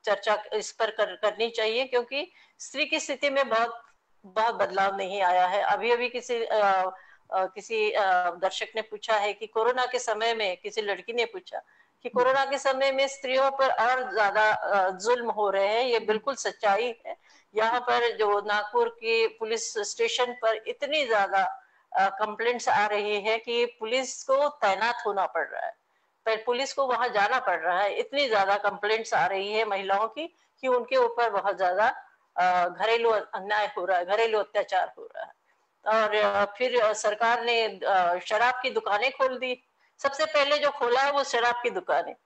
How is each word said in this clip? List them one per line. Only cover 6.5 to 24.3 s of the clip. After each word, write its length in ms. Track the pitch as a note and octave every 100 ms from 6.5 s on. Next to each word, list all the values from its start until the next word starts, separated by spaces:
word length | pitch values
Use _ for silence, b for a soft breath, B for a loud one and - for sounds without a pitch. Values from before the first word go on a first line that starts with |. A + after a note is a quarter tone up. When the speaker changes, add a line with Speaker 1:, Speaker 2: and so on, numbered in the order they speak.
| A3 G3+ F#3+ F#3 F#3 B B _
Speaker 1:
अ, 140 | F#3+ F#3+
किसी, 460 | G3+ G3 A3+ G#3+
अ, 120 | G#3 G3 F3+ F3+
दर्शक 380 | E3+ F#3 - G#3+ A3
ने 60 |
पूछा 360 | G#3+ G#3 - G#3+
है 160 | G#3
कि 140 | G3+ A3
कोरोना 380 | A3+ A3+ B3+ B3
के 140 | B3
समय 340 | A#3 G#3+ A3+
में, 240 | A3+ G3+ F3+
किसी 240 | G3+ A3
लड़की 320 | G#3 F#3 F3+
ने 120 | A#3 A#3
पूछा 360 | G3 - - - b b _
कि 60 | B3
Speaker 2:
हम्म। 140 | B3
Speaker 1:
कोरोना 220 | B3+ C4+ C4+
के 120 | C#4
समय 340 | C4+ C4 C4+
में 160 | C4+ C4+
स्त्रियों 440 | - B3+ C4 C4+
पर 180 | C4+ C4+
और 440 | - A#3 B3+ B3+
ज्यादा, 380 | G#3 G3+ G#3+ G#3+
अ, 380 | G#3 E3+ G3+ F#3
जुल्म 420 | F#3 G#3+ B3 A#3
हो 180 | G3+ G3+
रहे 180 | G3 G3
हैं। 180 | A3 B3+
ये 120 | A3+
Speaker 2:
हम्म। 100 | G3+
Speaker 1:
बिल्कुल 280 | G#3+ - -
सच्चाई 600 | G#3 - G#3+ G3 A#3+ A3+ A3
है। 120 | A3+ b b _ G#3
यहाँ 240 | A3 B3
पर 380 | A#3+ A#3+ A#3+ G3+
जो 240 | G#3+ G3+ G#3
नागपुर 420 | G#3 G#3 A#3+ A3+
के 380 | - A3+ A3+ A3+
पुलिस 460 | A3 A3 A3+ - A3
स्टेशन 480 | G3+ - A#3 - B3
पर 380 | A#3+ A3+ G#3+ -
इतनी 380 | B3 C#4 D4+ B3+
ज्यादा, 560 | G#3+ G3 G3 F#3 - B B B
अ, 160 | F3+ G3
complaints 600 | - G#3+ G#3 A#3 A#3+ -
आ 160 | G3 G#3
रही 360 | G#3 G#3 G#3
है 160 | G#3 A3+
कि 280 | A#3 A#3 A#3+
पुलिस 580 | - A3 B3+ B3+ -
को 260 | -